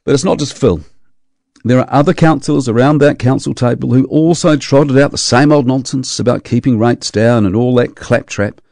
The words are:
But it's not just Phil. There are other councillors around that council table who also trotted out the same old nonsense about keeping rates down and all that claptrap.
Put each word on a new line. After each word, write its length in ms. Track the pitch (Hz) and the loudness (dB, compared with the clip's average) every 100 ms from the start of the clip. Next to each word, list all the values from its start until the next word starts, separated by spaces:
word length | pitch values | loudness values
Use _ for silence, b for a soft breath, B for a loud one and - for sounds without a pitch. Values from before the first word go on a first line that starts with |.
But 100 | - | -2
it's 100 | 139 | -2
not 140 | 180 147 | 0 -2
just 180 | 143 - | -4 -2
Phil. 240 | 117 82 - - _ _ _ _ _ _ | 0 0 -6 -20 _ _ _ _ _ _
There 160 | 110 127 | -2 0
are 120 | - | 0
other 220 | 135 147 | 0 0
councillors 540 | 170 160 151 - 147 127 | 2 2 2 0 -2 0
around 300 | 113 131 151 | 0 2 4
that 200 | 143 - | 2 2
council 340 | 127 135 - | -2 -2 -4
table 400 | - 123 123 127 | -2 -2 -2 0
who 120 | 123 135 | 0 2
also 500 | 147 160 165 175 147 | 0 2 2 0 0
trotted 400 | - 143 151 131 | 2 2 2 2
out 140 | 139 | 2
the 80 | - | 0
same 340 | - 120 147 | -2 2 4
old 140 | 147 123 | 2 2
nonsense 520 | 131 123 135 127 - | -2 -4 -6 -6 -6
about 260 | 117 120 | -2 -4
keeping 340 | - 120 135 113 | -2 -2 0 0
rates 320 | 120 123 - | 0 -2 -4
down 340 | - 113 120 | 0 2 2
and 100 | 101 | 0
all 200 | 104 123 | 0 0
that 200 | 123 120 | 0 -2
claptrap. 680 | - - 117 - - 101 - _ | -6 -4 -4 -4 -6 -6 -8 _